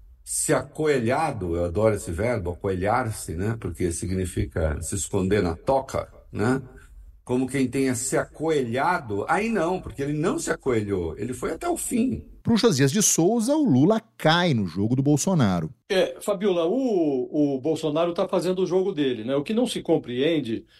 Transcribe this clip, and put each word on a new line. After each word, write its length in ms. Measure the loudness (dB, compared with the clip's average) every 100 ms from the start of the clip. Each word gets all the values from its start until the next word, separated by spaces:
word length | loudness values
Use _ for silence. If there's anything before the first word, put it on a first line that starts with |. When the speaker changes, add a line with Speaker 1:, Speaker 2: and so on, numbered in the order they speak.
| -20 -20
Speaker 1:
se 280 | -8 -4 0
acoelhado, 1040 | 0 -2 -2 0 2 2 0 0 -2 -4 -2
eu 100 | -2
adoro 280 | 2 2
esse 180 | 2 -2
verbo, 380 | -4 -2 -2 -4
acoelhar-se, 840 | -4 -4 -2 0 0 0 -6 -8 -4
né? 200 | -4 -4
Porque 320 | -6 -4 -4
significa 920 | -2 -4 -2 -2 -2 -4 -2 -2 -2
se 140 | -4 -6
esconder 480 | -2 -2 2 2
na 120 | 0 -2
toca, 560 | 0 0 0 -6 -8 -12 -12
né? 280 | -2 0 0 -4 -18 -20 -20 -20 -16
Como 240 | -4 -2 -2
quem 200 | 0 -2
tenha 260 | 0 0
se 240 | -2 -2 -2
acoelhado, 1080 | -4 -4 -2 0 0 0 0 -2 -2 -4 -2
aí 180 | 0 0
não, 320 | 0 0 -2
porque 220 | -6 -6
ele 100 | -4
não 280 | -2 -2 -2
se 100 | -2
acoelhou, 680 | -4 0 0 0 -2 -2 -4
ele 140 | -6
foi 180 | -6 -6
até 180 | -4 -4
o 80 | -4
fim. 500 | -2 0 0 -2 -8 -6
Speaker 2:
Pro 160 | 0 4
Josias 340 | 4 4 2
de 120 | 4
Souza, 520 | 2 4 4 2 2 2
o 80 |
Lula 380 | 4 6 6 4 -2 -2
cai 380 | 2 4 4 2
no 100 | 0
jogo 300 | 0 0 2
do 80 |
Bolsonaro. 680 | 2 2 2 2 4 2 -2 -8 -2
Speaker 3:
É, 320 | 0 0 -2
Fabiola, 460 | -4 -2 0 2 0
o, 880 | 0 0 2 2 0 0 2 2 2
o 60 |
Bolsonaro 540 | -2 -2 0 0 0 0
tá 120 | 0
fazendo 360 | 0 0 0
o 20 | 0
jogo 260 | 0 0
dele, 320 | 0 0 -2
né? 120 | -2 -2
O 80 |
que 100 | 0
não 140 | 0 0
se 160 | -2
compreende, 840 | 0 0 0 -2 0 0 -2 -6 -8 _